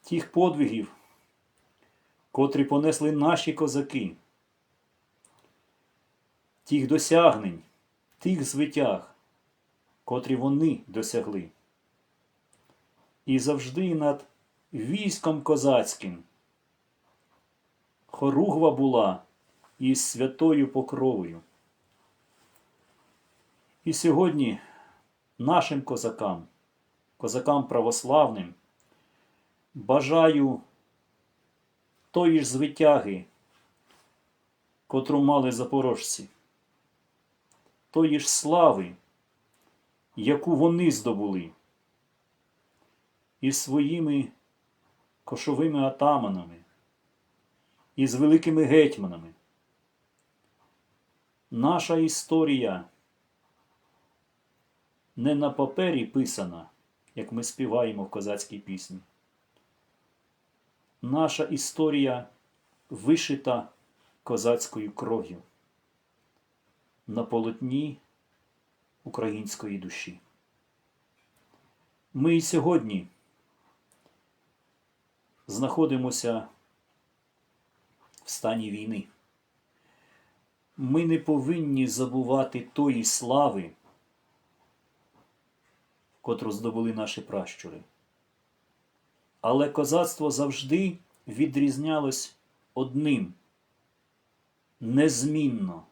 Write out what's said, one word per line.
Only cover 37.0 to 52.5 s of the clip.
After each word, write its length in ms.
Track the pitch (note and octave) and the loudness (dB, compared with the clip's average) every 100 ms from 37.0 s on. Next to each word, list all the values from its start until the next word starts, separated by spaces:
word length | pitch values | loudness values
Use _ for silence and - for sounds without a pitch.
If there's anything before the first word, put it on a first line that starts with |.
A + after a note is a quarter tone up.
| _ _ _ _ _ _ _ _ _ | _ _ _ _ _ _ _ _ _
тої 280 | D#3+ D#3+ D3 | 0 2 2
ж 120 | C#3 | 0
слави, 640 | - - F3 E3 G2 F2+ - _ _ _ _ _ _ _ _ _ _ _ - | -2 2 6 6 4 -4 -14 _ _ _ _ _ _ _ _ _ _ _ -4
яку 400 | A2 D3 - D3+ | 0 0 2 4
вони 360 | E3 E3+ F3 | 4 4 2
здобули 580 | B2 A#2+ G2+ G#2 F#2+ E2 - _ _ _ _ _ _ _ _ _ _ _ _ _ _ _ _ _ _ | 2 -2 -2 -2 -4 -8 -18 _ _ _ _ _ _ _ _ _ _ _ _ _ _ _ _ _ _
із 160 | C3 C3+ | -2 -2
своїми 680 | - C#3+ C#3+ E3+ D#3 C#3 C3 _ _ _ _ _ _ _ _ _ | -2 0 0 0 0 -2 -4 _ _ _ _ _ _ _ _ _
кошовими 600 | - A#2 - C3 D#3+ C#3+ | -12 -6 -2 0 0 0
атаманами, 720 | C3+ C3 C#3+ C#3+ G#2+ F#2 E2 E2+ _ _ _ _ _ _ _ _ _ _ _ _ _ - | -2 2 2 2 0 -6 -10 -18 _ _ _ _ _ _ _ _ _ _ _ _ _ -2
із 200 | C3 B2+ | 0 4
великими 480 | D3+ D#3+ E3 D#3 | 6 6 4 2
гетьманами. 720 | C#3+ D3+ D3 - F#2+ E2+ E2 _ _ _ _ _ _ _ _ _ _ _ _ _ _ _ _ _ _ _ _ _ _ | 6 6 6 2 -8 -10 -18 _ _ _ _ _ _ _ _ _ _ _ _ _ _ _ _ _ _ _ _ _ _
Наша 460 | A#2 C#3 E3+ E3 E3 | -2 0 0 0 0
історія 880 | D#3+ - - D#3+ D#3 | 0 -2 0 2 4